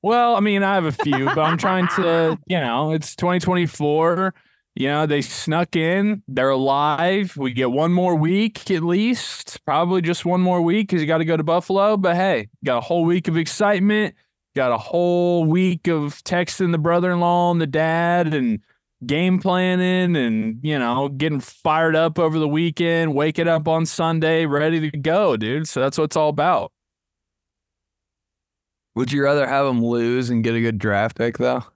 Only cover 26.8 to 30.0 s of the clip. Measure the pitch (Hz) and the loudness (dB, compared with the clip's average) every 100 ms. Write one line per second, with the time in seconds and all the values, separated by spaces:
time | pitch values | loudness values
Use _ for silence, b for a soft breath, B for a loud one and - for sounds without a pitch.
26.8 | _ _ _ _ _ _ _ _ _ _ | _ _ _ _ _ _ _ _ _ _
27.8 | _ _ _ _ _ _ _ _ _ _ | _ _ _ _ _ _ _ _ _ _
28.8 | _ 113 127 139 139 147 131 139 139 123 | _ -6 -2 0 2 2 2 0 0 0
29.8 | 117 120 | 0 0